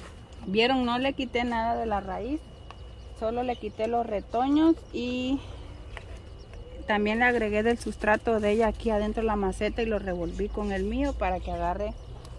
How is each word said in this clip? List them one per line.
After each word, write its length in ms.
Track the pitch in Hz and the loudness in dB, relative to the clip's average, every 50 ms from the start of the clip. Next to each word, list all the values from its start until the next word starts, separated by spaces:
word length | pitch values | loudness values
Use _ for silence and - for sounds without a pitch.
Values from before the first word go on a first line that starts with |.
| - - - - - - - - - | -14 -14 -14 -16 -16 -16 -14 -12 -6
¿Vieron? 380 | 196 190 220 233 247 269 262 247 | 0 4 4 6 6 6 4 4
No 160 | 233 240 247 | 2 2 2
le 140 | 262 277 269 | 2 0 0
quité 320 | - 262 240 - 233 240 | -2 -4 0 0 0 0
nada 340 | 247 233 226 226 233 233 240 | 2 0 0 0 0 0 0
de 60 | 233 | 0
la 160 | 226 208 196 | 0 -2 -2
raíz. 400 | 190 190 185 185 202 254 302 311 - - - - - - - - - - - - - - - - | -2 -4 -6 -6 -4 -4 -4 -4 -6 -10 -16 -16 -16 -16 -14 -14 -14 -14 -14 -14 -14 -14 -8 -4
Solo 260 | 226 220 233 240 247 | -2 -2 0 0 0
le 120 | 254 240 | -2 -2
quité 320 | - - 214 - - 220 226 | -4 -4 -8 -4 -2 0 2
los 180 | 233 240 226 | 2 2 0
retoños 680 | 226 214 196 190 - - 233 254 277 285 302 320 330 320 - - - | 0 -2 -4 -4 -2 0 2 2 4 6 8 8 8 6 4 2 -8
y 480 | - 240 240 247 247 254 254 254 277 269 - - - - - - - - - - - - - - - - - - - - - - - - - - - - - - | -4 -4 -2 -2 0 0 0 0 0 0 -2 -6 -12 -12 -12 -12 -12 -14 -12 -12 -12 -12 -12 -12 -12 -14 -14 -14 -16 -16 -16 -14 -14 -14 -12 -12 -12 -10 -2 0
también 320 | 214 208 208 208 220 226 | 2 2 4 2 4 4
le 60 | 247 | 4
agregué 380 | 247 240 233 220 208 208 208 214 | 4 4 4 2 2 2 2 4
del 140 | 233 240 233 | 4 2 2
sustrato 640 | - 214 208 - - 214 220 214 - 240 226 214 | 0 -6 -4 0 4 4 4 4 4 2 2 4
de 100 | 214 208 | 4 4
ella 160 | 208 226 226 214 | 4 6 4 4
aquí 220 | 208 - - 226 | 2 0 0 2
adentro 320 | 214 208 214 214 214 233 | 2 2 2 0 0 0
de 60 | 220 220 | 2 2
la 100 | 214 208 | 2 2
maceta 460 | 196 190 190 - 208 208 - - 226 | 2 0 0 0 -2 -2 0 0 0
y 20 | |
lo 140 | 226 214 196 | 0 0 -2
revolví 500 | 196 190 180 175 170 175 180 185 196 208 | 0 -2 -2 -2 -2 -4 -2 -2 -2 -2
con 240 | - 214 214 208 196 | -2 -2 -2 -2 0
el 100 | 190 190 | 0 -2
mío 300 | 208 233 254 285 277 262 | 0 0 0 0 0 0
para 260 | - 208 185 185 175 | 0 0 0 0 -2
que 120 | - 180 | -4 -4
agarre, 420 | 175 170 170 175 180 190 208 214 - - - - - - - - - | -4 -2 0 0 0 -2 -4 -6 -6 -8 -12 -14 -14 -14 -14 -14 -12